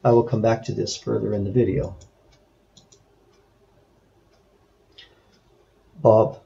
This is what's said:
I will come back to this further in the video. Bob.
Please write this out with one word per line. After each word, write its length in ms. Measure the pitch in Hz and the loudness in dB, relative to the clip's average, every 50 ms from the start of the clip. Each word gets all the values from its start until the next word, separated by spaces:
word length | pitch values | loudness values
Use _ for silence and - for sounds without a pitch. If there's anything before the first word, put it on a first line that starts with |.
| _ | _
I 80 | 120 | 4
will 100 | 120 120 | 4 4
come 220 | 117 - - 110 107 | 2 2 -2 0 0
back 220 | 113 113 - - | 0 -2 -2 -6
to 60 | - | -10
this 240 | 113 107 113 104 - | -8 -6 -6 -6 -8
further 380 | - - 110 113 110 107 104 104 | -10 -8 -6 -6 -4 -4 -4 -4
in 100 | 101 98 | -4 -6
the 80 | 98 | -2
video. 440 | 98 123 92 92 95 87 - - - - - - _ _ _ _ _ _ _ _ _ _ _ _ _ - _ _ - _ _ _ _ _ _ _ _ _ _ _ _ _ _ _ _ _ _ _ _ _ _ _ _ _ _ _ _ _ _ _ _ _ _ _ _ _ _ _ _ - - _ _ _ _ _ _ _ _ _ _ _ _ _ _ _ _ _ _ - | 0 0 0 0 0 -4 -6 -8 -10 -16 -20 -20 _ _ _ _ _ _ _ _ _ _ _ _ _ -20 _ _ -20 _ _ _ _ _ _ _ _ _ _ _ _ _ _ _ _ _ _ _ _ _ _ _ _ _ _ _ _ _ _ _ _ _ _ _ _ _ _ _ _ -20 -20 _ _ _ _ _ _ _ _ _ _ _ _ _ _ _ _ _ _ 0
Bob. 380 | 147 117 110 110 110 - - - _ | 4 4 6 6 4 2 -2 -12 _